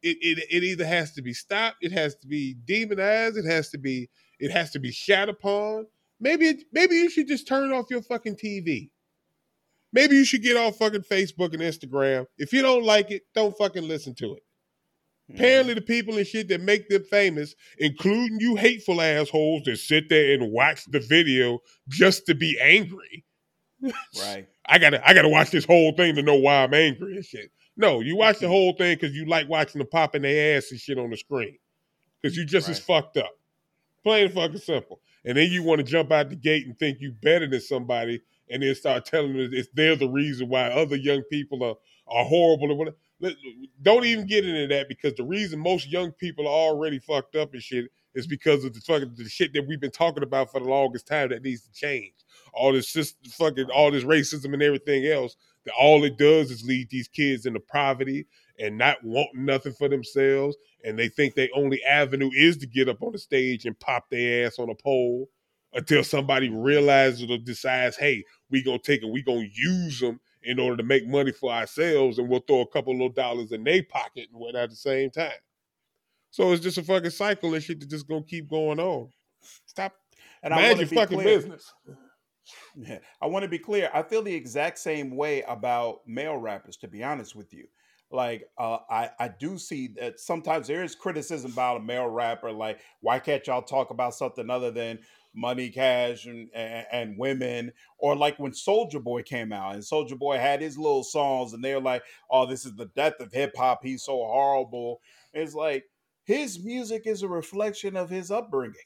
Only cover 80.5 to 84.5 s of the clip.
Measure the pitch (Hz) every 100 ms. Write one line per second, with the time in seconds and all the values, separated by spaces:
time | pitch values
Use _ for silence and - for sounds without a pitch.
80.5 | 160 208 214 151 170 214 185 190 214 -
81.5 | 160 - _ - 127 _ _ _ _ _
82.5 | - - - 117 104 _ _ 147 185 196
83.5 | 165 196 208 175 - 165 220 208 170 127